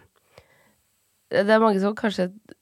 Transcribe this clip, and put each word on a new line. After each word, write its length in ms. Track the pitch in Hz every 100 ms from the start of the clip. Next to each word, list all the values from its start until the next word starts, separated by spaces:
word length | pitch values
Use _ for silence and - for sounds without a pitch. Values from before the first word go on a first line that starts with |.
| - _ _ - _ _ _ _ _ _ _ _ _
det 160 | - 202
er 120 | 220
mange 180 | 226 196
som 140 | 196 214
kanskje 300 | 220 190 180 208 - -